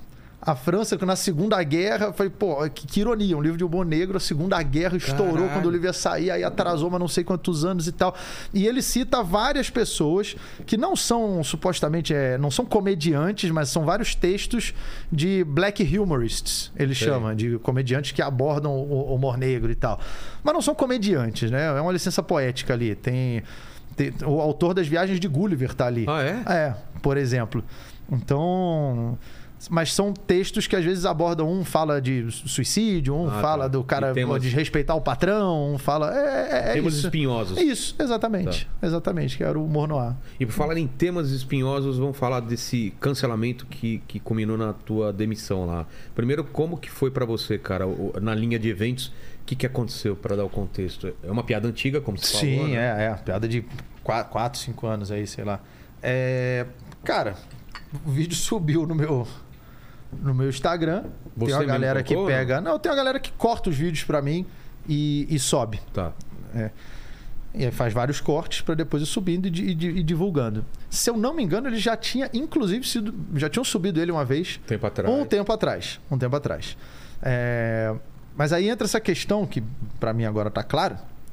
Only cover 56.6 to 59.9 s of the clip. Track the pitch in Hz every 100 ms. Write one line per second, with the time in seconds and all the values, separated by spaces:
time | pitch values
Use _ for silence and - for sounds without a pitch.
56.6 | 123 - - - - 220 117 92 - -
57.6 | - - - 139 160 135 165 165 - 220
58.6 | 151 156 156 160 151 131 110 - - -
59.6 | - - -